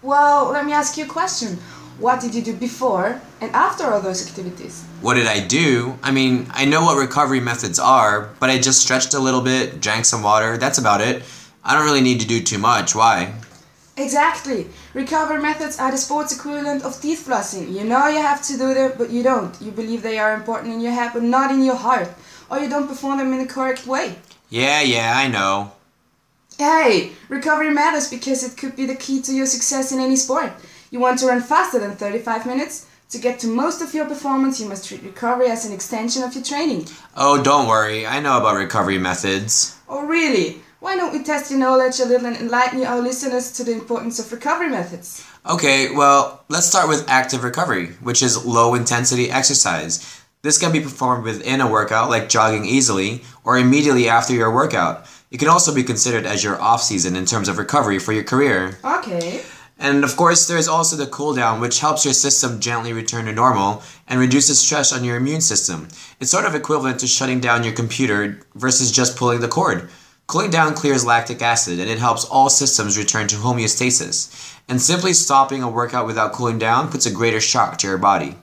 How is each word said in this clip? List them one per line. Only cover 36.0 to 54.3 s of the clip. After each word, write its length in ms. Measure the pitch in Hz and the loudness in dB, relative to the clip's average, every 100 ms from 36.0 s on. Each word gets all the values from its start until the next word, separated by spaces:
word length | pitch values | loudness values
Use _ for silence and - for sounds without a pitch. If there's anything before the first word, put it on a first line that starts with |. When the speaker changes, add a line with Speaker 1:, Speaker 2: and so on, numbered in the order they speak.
| 233 262 | -4 -4
Speaker 1:
of 100 | 247 | -4
your 120 | 262 254 | -6 -6
training. 420 | 285 320 196 160 - - - | -2 -2 -2 -6 -16 -18 0
Speaker 2:
Oh, 280 | 139 143 | 4 4
don't 240 | 139 143 120 | 4 2 4
worry. 400 | 110 107 107 110 | 2 2 -2 -4
I 140 | 135 | -4
know 160 | 147 123 | 0 2
about 180 | 107 98 | 2 0
recovery 420 | 92 110 95 95 | 0 0 0 0
methods. 800 | 92 90 98 98 107 - - - _ | 0 -2 -2 -2 0 -2 -2 -6 _
Speaker 1:
Oh, 160 | 269 294 | -8 -2
really? 560 | 330 311 226 160 - - _ | 0 2 2 0 -6 -20 _
Why 140 | 370 381 | -6 -2
don't 180 | 339 | -2
we 80 | 294 | -4
test 300 | - 294 - | -4 -4 -2
your 80 | 269 | 0
knowledge 400 | 262 262 254 254 | 2 4 2 0
a 60 | 247 | 2
little 200 | 247 240 | 2 0
and 100 | 233 | -6
enlighten 460 | 233 240 254 262 | -2 0 0 0
our 160 | 247 247 | -2 0
listeners 520 | 240 254 277 247 247 | -2 -4 -2 -4 -4
to 120 | - | -6
the 80 | 240 | -4
importance 460 | 226 - 233 226 226 | -4 -4 -6 -4 -8
of 140 | 220 | -10
recovery 360 | 233 311 339 339 | -8 -4 -2 -2
methods? 560 | 233 170 170 - - - - - | -4 -6 -10 -16 -18 -20 -16 -4
Speaker 2:
Okay, 440 | 165 151 135 131 | 0 4 4 2
well, 520 | 143 143 139 135 - _ | 4 6 6 4 -4 _
let's 160 | 156 175 | 0 2
start 240 | 196 160 | 2 2
with 180 | 147 - | 0 2
active 360 | 131 127 131 | 2 2 -2
recovery, 460 | 123 123 175 98 87 - | -4 -2 -2 -2 -4 -8
which 220 | - 127 | -2 0
is 240 | 127 110 120 | 2 0 0
low-intensity 840 | 117 117 123 120 120 123 123 120 | 4 4 4 0 0 0 0 0
exercise. 920 | 131 135 135 101 82 78 - - - _ _ | 2 2 2 2 0 -4 -8 -8 -20 _ _
This 160 | 151 151 | 0 2
can 140 | 175 | 2
be 80 | 160 | 0
performed 440 | 143 127 127 120 | -2 -4 0 0
within 380 | 113 104 - 135 | -2 -6 -2 0
a 80 | 123 | 2
workout, 400 | 107 104 110 117 | 2 2 0 2
like 200 | 117 113 | 0 2
jogging 360 | 117 110 110 98 | 2 4 2 2
easily, 560 | 131 127 98 98 120 - - | 2 2 0 -2 -4 -12 -10
or 160 | - 127 | 0 4
immediately 500 | 127 143 147 127 117 | 6 6 6 4 4
after 240 | 117 117 | 2 2